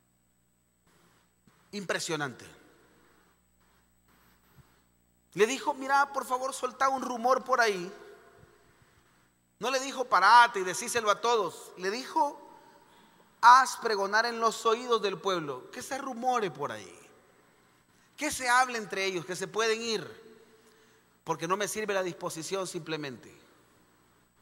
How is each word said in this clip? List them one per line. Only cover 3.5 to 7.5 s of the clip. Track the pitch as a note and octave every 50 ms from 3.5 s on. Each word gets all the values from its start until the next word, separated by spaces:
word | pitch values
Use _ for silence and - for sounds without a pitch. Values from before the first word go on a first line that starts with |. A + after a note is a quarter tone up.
| _ _ _ _ _ _ _ _ _ _ _ _ _ _ _ _ _ _ _ _ _ - - _ _ _ _ _ _ _ _ _ _ _ _ _ -
Le | E3 G#3
dijo, | A3+ C4+ B3 - D4+ C#4
"Mira, | C4 C4+ C4 C#4 C#4 C#4+ C#4 C#4
por | C4 B3+
favor, | B3+ B3+ B3+ B3+ C4 C4
soltá | - - B3+ G#3+ - C4 C4+
un | C4+ C4
rumor | B3+ B3+ B3+ A#3 A#3 B3+ C4 C4 -
por | -